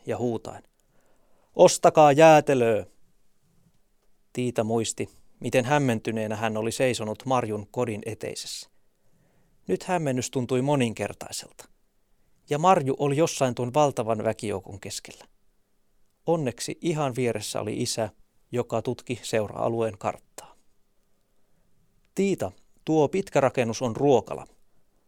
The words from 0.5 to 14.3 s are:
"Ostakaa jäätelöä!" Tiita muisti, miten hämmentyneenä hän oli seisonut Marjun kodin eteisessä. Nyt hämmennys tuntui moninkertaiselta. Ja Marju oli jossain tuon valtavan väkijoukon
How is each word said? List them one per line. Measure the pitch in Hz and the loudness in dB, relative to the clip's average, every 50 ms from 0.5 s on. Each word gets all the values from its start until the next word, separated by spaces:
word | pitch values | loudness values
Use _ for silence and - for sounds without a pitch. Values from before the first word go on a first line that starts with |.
| - - - _ _ _ _ _ _ _ _ _ _ _ _ _ _ _ _ _ - | -16 -18 -20 _ _ _ _ _ _ _ _ _ _ _ _ _ _ _ _ _ 4
"Ostakaa | - 175 175 - - - 254 247 160 151 147 | 6 6 6 6 6 2 4 6 8 8 8
jäätelöä!" | 139 143 160 160 156 151 147 - 139 127 117 117 110 101 90 - _ _ - _ _ _ _ _ _ _ _ _ _ _ _ _ _ _ _ _ _ _ _ _ _ _ _ _ | 8 8 10 10 10 8 6 4 2 2 2 2 2 0 -2 -6 _ _ -20 _ _ _ _ _ _ _ _ _ _ _ _ _ _ _ _ _ _ _ _ _ _ _ _ _
Tiita | - 127 123 123 120 - 113 | -6 -4 -4 -2 -2 -2 -2
muisti, | 110 113 117 113 - - - 107 - - - - - - - | 0 0 -2 -2 -2 -4 -8 -8 -10 -12 -20 -20 -20 -16 -10
miten | - 127 - 131 117 | -6 -2 0 0 2
hämmentyneenä | 123 147 147 143 127 117 110 - 120 110 113 110 107 110 | 2 2 2 2 2 0 0 -2 -4 -4 -4 -4 -4 -4
hän | 104 113 113 107 | -4 -4 -4 -2
oli | 110 110 113 | -2 -4 -4
seisonut | 107 - 135 127 113 - 113 107 110 - - | -2 0 0 0 0 -2 -4 -6 -8 -6 -4
Marjun | 127 127 123 117 107 107 104 101 - | -2 0 0 0 -2 -6 -8 -8 -8
kodin | - 123 123 117 107 104 - | -6 -4 -4 -4 -4 -8 -8
eteisessä. | 113 107 - - - - - - - - - - - _ _ _ _ _ _ _ _ _ _ _ _ _ _ _ _ _ _ _ | -10 -10 -10 -10 -10 -10 -10 -12 -12 -14 -14 -16 -18 _ _ _ _ _ _ _ _ _ _ _ _ _ _ _ _ _ _ _
Nyt | - 185 185 - | -6 -6 -4 -4
hämmennys | - 185 175 160 139 127 127 120 - | -2 -4 -2 -2 -2 -2 -2 -4 -4
tuntui | - 135 123 110 135 123 | -4 -6 -4 -2 -2 0
moninkertaiselta. | 131 143 147 139 123 113 107 - 104 - - - - - - - - - - - - - _ _ _ _ _ _ _ _ _ _ _ _ _ _ _ - | 0 2 2 2 0 0 -2 -4 -6 -8 -8 -12 -14 -14 -12 -14 -14 -14 -18 -20 -20 -20 _ _ _ _ _ _ _ _ _ _ _ _ _ _ _ -6
Ja | 147 147 | -2 2
Marju | 160 185 190 185 139 131 131 - | 4 4 4 4 2 0 -2 0
oli | 143 143 139 | 0 0 2
jossain | 143 165 151 - - 139 127 117 | 2 0 0 0 0 0 0 0
tuon | - 123 123 120 | -2 -4 -2 2
valtavan | 151 151 139 - - 113 107 113 107 107 | 2 2 2 2 -2 -2 -2 -2 -2 -2
väkijoukon | 110 | -2